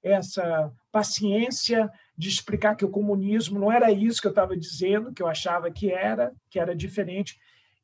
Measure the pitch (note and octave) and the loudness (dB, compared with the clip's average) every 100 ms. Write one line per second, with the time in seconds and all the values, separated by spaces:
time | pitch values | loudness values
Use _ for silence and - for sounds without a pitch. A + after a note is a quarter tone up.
0 | F3+ G3 F#3 - F3 D#3+ D3+ - _ G#3+ | 2 2 2 -4 -2 0 -2 -4 _ 0
1 | G#3 - G#3 G3+ A#3+ B3+ - A#3 G#3+ - | 0 0 0 2 0 -2 0 2 0 -4
2 | _ - F3+ F#3+ - G#3 G#3+ G#3+ G3 G3+ | _ -10 -4 -4 -2 0 2 2 0 0
3 | G#3 G3+ G3 A3 A3+ G3+ G3+ A#3 A#3 G3+ | 0 0 0 0 0 0 4 6 6 4
4 | A3 A#3 G#3 G3 F#3+ F3 D#3 C#3 F#3 G#3 | 2 0 0 2 2 0 -6 -4 0 0
5 | A#3+ - F3 D#3 F#3 F3 E3+ D#3+ G#3 F3+ | -2 -4 -4 -2 -2 -2 -2 -4 -2 0
6 | G3+ A3 A#3+ - _ F#3 F3 F3 D#3 G#3 | -2 0 -2 -4 _ -4 -2 -2 -6 -4
7 | F3+ F#3+ G3+ - _ _ _ _ | -6 -4 -6 -8 _ _ _ _